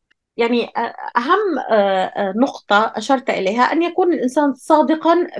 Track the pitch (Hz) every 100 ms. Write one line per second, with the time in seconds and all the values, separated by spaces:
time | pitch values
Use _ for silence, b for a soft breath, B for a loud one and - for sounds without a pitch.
0 | _ _ _ - 233 240 214 - 233 -
1 | - - 254 381 415 285 - 220 202 190
2 | 185 - 196 202 269 - - 202 226 -
3 | 214 269 247 196 190 220 247 294 339 339
4 | 359 311 254 277 294 247 - 302 254 311
5 | 311 339 349 -